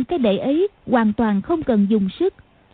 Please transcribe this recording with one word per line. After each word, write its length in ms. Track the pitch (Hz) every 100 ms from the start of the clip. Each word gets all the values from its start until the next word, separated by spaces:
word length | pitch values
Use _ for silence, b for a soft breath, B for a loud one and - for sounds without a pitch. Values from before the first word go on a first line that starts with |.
| 254
cái 120 | 349
đẩy 180 | 233 190
ấy 300 | 254 302 403 - -
hoàn 260 | 247 214
toàn 280 | 208 226 196
không 220 | - 330
cần 240 | 285 220 202
dùng 200 | 220 190 -
sức, 140 | 370 - - _ _